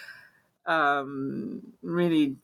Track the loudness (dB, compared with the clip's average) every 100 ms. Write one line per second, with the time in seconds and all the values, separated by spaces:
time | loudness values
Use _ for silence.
0 | -20 -20 -20 _ _ _ -2 2 2 2
1 | -2 -6 -6 -6 -6 -10 -14 -12 -4 2
2 | 4 4 2 0